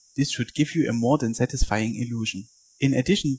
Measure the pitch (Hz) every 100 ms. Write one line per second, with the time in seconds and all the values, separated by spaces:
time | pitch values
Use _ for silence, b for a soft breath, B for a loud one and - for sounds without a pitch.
0 | _ - 139 - 120 - 151 170 - 117
1 | 117 147 120 113 123 127 - 104 110 110
2 | 120 117 110 95 110 _ _ - 139 131
3 | 127 202 151